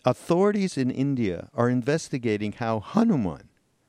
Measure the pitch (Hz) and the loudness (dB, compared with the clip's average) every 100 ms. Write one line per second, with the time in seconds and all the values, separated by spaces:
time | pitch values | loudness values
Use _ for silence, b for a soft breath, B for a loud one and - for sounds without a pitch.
0 | - 123 - 170 202 208 190 - 127 - | 0 -2 0 2 2 2 -2 -2 -2 0
1 | 139 135 107 85 - - 120 123 117 156 | -2 0 0 -2 -6 0 2 2 0 -2
2 | - 139 120 104 107 95 113 113 - 202 | -2 -4 -2 -2 -2 -4 -4 -4 -2 2
3 | 233 160 95 73 - _ _ _ | 2 2 0 -4 -14 _ _ _